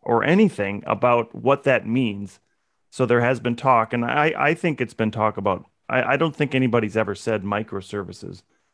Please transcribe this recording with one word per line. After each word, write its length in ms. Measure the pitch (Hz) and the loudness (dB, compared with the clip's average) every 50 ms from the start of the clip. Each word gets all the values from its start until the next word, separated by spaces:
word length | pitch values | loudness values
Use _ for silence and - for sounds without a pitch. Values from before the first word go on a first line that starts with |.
or 220 | - - 117 110 101 | -2 0 2 2 4
anything 580 | - 185 202 220 185 - - 101 98 101 101 - | 4 4 4 4 4 2 -2 -4 -6 -6 -6 -4
about 460 | - 110 98 123 123 120 120 113 - - | -4 -2 0 2 2 2 2 0 -4 -8
what 280 | 113 110 131 139 139 | -2 0 0 0 2
that 240 | - 139 127 107 98 | 2 2 2 2 0
means. 540 | 107 117 131 127 107 101 101 101 92 - _ _ _ _ _ _ _ _ _ _ _ | -2 -2 0 0 -2 -4 -8 -10 -14 -16 _ _ _ _ _ _ _ _ _ _ _
So 160 | - - 127 | -4 -2 0
there 140 | 110 120 120 | 2 2 2
has 180 | 117 123 131 117 | 2 2 0 0
been 180 | 120 123 120 | -2 -4 -4
talk, 360 | 120 139 131 123 113 110 - | 0 2 4 4 4 2 0
and 120 | 123 120 117 | -2 -2 -2
I, 300 | 120 131 147 151 160 - | 0 0 0 0 0 0
I 180 | - 147 147 165 | 0 0 0 0
think 260 | - - 165 147 - | 0 -2 -2 -2 -2
it's 140 | 123 - - | -4 -4 -2
been 160 | - 110 107 | -2 -2 -2
talk 260 | 107 110 107 107 - | 0 0 0 0 0
about, 280 | 104 98 101 92 - - _ _ _ _ - | -2 -2 -2 -2 -2 -6 _ _ _ _ -4
I, 260 | 127 127 117 - 139 | -2 0 0 0 0
I 20 | |
don't 180 | 143 165 160 143 | 0 0 -2 -2
think 200 | - 147 123 131 | -2 -2 -2 0
anybody's 420 | 131 131 117 117 117 110 101 95 | 0 2 2 2 0 0 0 0
ever 180 | 110 104 98 98 | -2 -2 -2 -4
said 300 | - - 113 110 101 92 | -6 -4 -4 -4 -2 -2
microservices. 960 | 101 101 107 110 - 101 98 92 - 104 104 92 90 92 - - 90 92 101 _ _ _ _ _ _ | -4 -4 -4 -4 -6 -8 -10 -10 -8 -8 -10 -10 -10 -14 -16 -16 -16 -16 -18 _ _ _ _ _ _